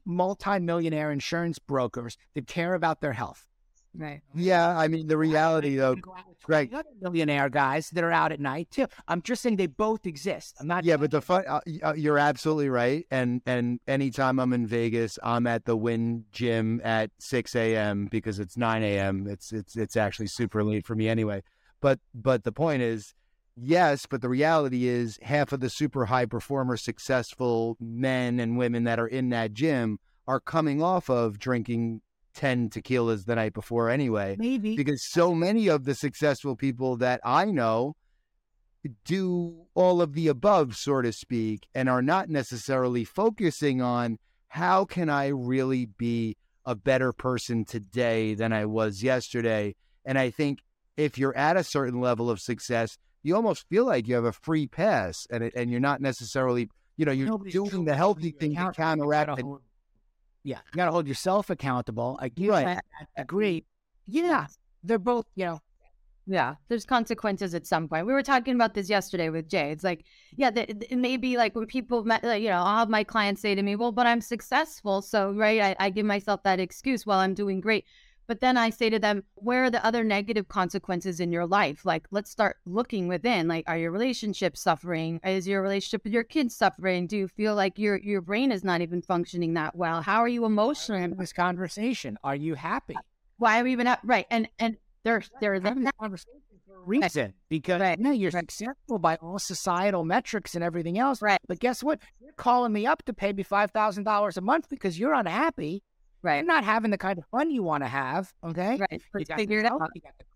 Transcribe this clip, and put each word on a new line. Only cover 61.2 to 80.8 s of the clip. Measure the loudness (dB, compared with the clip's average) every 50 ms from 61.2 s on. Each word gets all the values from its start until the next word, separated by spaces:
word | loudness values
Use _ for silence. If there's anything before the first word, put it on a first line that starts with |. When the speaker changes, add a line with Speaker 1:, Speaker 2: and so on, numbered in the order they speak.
| 0 0 0 0 0 -2
Speaker 1:
accountable. | -4 -4 -2 -2 -2 -2 -4 -4 -4 -4 -4 -4 -4 -6
I | -8 -8
get | -4 -2 2 2
Speaker 3:
Right. | 4 4 2
Speaker 1:
that. | 2 0 -4 -6 _ -14 -20 -20 -12 -10
I | -10
agree. | -8 -4 -2 0 0 0 0 -2 -6 _ _ _ _ _ _ _ _
Yeah, | -4 -2 0 2 2 2 0 -2 -6 -12 _ _ _ _ _ -2
they're | -2 0
both, | 0 2 0 0 -2 -2 -6 _
you | -6 -4
know. | -4 -4 -6 -12 _ _ _ _ _ _ _ _ _ _ _ _
Speaker 2:
Yeah, | -2 0 0 0 0 -4 -8 _
there's | -4 -4 -4 0
consequences | 0 0 0 2 0 -4 -2 -2 -2 -2 -2 -4 -4 -4
at | -6 -2
some | 0 0 0 0 -2
point. | -2 -2 0
We | 0 0
were | 0 2
talking | 2 2 2 2 2 2
about | 2 2 2 0
this | -2 -2 0
yesterday | 0 0 0 0 -2 -2 0 0
with | -2 -4 -4 -2
Jay. | 0 0 0 -2
It's | -2 -2 -2
like, | -2 -2 -4 -8 _ -20 -20 _ _ -2
yeah, | 0 2 2
the, | 2 0 -2
the, | -4 -6 -10 -8 -4 -2
it |
may | 0 0 0 0
be | 0 -2 0 2
like | 2 2 2 0
when | -4 -6
people, | -4 -4 -6 -2 -2 -2 0 2
met, | 2 0 2 2
like, | 0 0 0 2
you | 2
know, | 2 2
I'll | 2 4 4 2
have | 2 4
my | 2 2 0
clients | 0 0 0 0 0 0 -2
say | 0 0 0
to | 0 0
me, | 0 0
"Well, | 0 -2 0
but | 0 2 4
I'm | 4 2 2
successful." | 0 -4 -8 -8 -4 -2 0 0 0 -2 -6 -6 -2 -2 -2 -2
So, | 0 0 0 0 0 0
right, | 0 2 2 4 4 4
I, | 4 2 2 0 0
I | 0
give | 0 0 0
myself | 0 0 0 0 -2 -2 0 2
that | 2 2 2
excuse, | 0 -4 -6 -6 -2 -2 -2 0 0
"Well, | 2 2 2
I'm | 2 2 0
doing | -2 -2 -2 -2 0
great." | 0 0 0 0 -2 _ _ _ _ _ _ _ _
But | -8 -2 0
then | 2 2 4
I | 4 2 0
say | 0 0 0 2
to | 2 2
them, | 2 2 0 0 -4 _ _
"Where | -6 -2 0 2 2 2
are | 2
the | 2 2 2
other | 2 2 2 2
negative | 2 2 0 0 -2 -2 -2 -4
consequences | -2 -2 -2 0 0 -2 -4